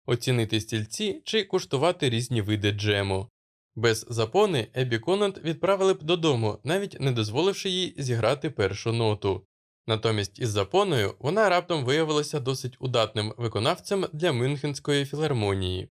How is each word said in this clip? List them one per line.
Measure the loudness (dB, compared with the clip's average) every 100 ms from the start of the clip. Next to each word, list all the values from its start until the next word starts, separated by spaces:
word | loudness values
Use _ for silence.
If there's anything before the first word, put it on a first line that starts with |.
| -4
оцінити | -2 2 0 2 -2
стільці | -2 -4 -4 -4 -4 -4 -2
чи | -2
куштувати | 0 -4 -2 0 2 2 0
різні | 0 0 -2
види | 0 2 2
джему. | 0 2 2 2 -2 -4 _ _ _ _ 0
Без | 2 2 -2
запони | -2 0 2 2 2 -2
Еббі | -2 -2 -2
Конант | 0 0 0 -2
відправили | -6 -2 2 4 4
б | 2
додому, | 0 0 2 2 0 -2
навіть | -2 -2 -2 -4
не | -2
дозволивши | 0 -2 0 0 0 -4
їй | -2 -4 -6
зіграти | -2 0 2 0 -4
першу | 0 -2 0 -2
ноту. | 0 0 0 0 -2 _ _ _ _ -4
Натомість | 0 2 0 -2 -4
із | -2
запоною | 0 2 2 2 2 0 -2
вона | -2 2 4
раптом | 2 2 -2 2
виявилася | 2 2 0 0 -4
досить | -2 -4 -6 -8
удатним | -2 2 2 0 -4 -4
виконавцем | -4 0 0 -2 -2 -2 -2
для | -2 0
Мюнхенської | 2 0 -2 -4 -6 -2 0 0
філармонії. | -2 -2 0 2 0 -2 -4 -8